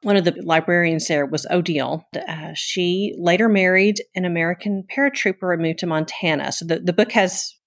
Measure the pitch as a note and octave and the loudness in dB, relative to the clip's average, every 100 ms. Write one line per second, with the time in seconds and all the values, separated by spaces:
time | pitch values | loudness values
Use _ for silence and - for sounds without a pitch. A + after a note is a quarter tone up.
0 | G#3+ G3+ F3 E3+ E3+ E3 E3 F3 E3+ D#3+ | 2 2 2 0 2 2 4 2 2 0
1 | - D3+ C#3 D3+ - F3+ F3 D#3 B2+ D#3+ | 0 0 0 -4 0 0 0 -2 -2 -4
2 | _ - - D#3+ D#3 D#3+ - - F3+ F3+ | _ -10 -8 -10 -10 -10 -8 -2 -2 0
3 | G#3 - F3 F3+ A3+ G#3 F#3 F#3 G3 G#3 | -2 -2 0 2 4 4 4 4 4 0
4 | - - F3+ E3+ E3 F3 G#3+ G3 F#3+ - | -6 -4 -2 0 -2 -2 -4 -6 -6 -2
5 | C#4 C#4 - F#3+ F#3 E3+ E3 E3 F3 D#3+ | 0 0 -2 -2 -2 0 0 -2 -2 -2
6 | D#3+ - F3 D3+ C#3 - E3 E3 F3+ F3 | -2 -4 -2 -2 -2 -8 -4 -2 0 0
7 | G#3 A3+ F#3+ F#3 - - | 2 2 2 0 -8 -12